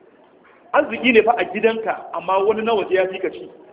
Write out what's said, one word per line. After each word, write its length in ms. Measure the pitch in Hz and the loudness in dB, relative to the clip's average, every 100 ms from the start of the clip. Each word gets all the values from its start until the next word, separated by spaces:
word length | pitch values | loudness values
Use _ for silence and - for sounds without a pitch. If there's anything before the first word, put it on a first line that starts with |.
| _ _ _ _ _ _ - | _ _ _ _ _ _ -2
Arziki 400 | 277 262 220 240 | -2 0 -2 4
ne 100 | 220 | 4
fa 120 | 214 - | 4 2
a 60 | |
gidanka, 640 | - 214 220 226 202 - - | 0 0 0 0 -4 -6 -8
amma 240 | 170 170 190 | -8 -2 0
wani 180 | 202 214 | 2 0
na 120 | 220 | 0
waje 200 | 214 175 | -2 0
ya 120 | 185 185 | 0 0
fi 100 | 190 | -2
ka 120 | 165 | -8
ci. 200 | - - - - | -8 -18 -20 -20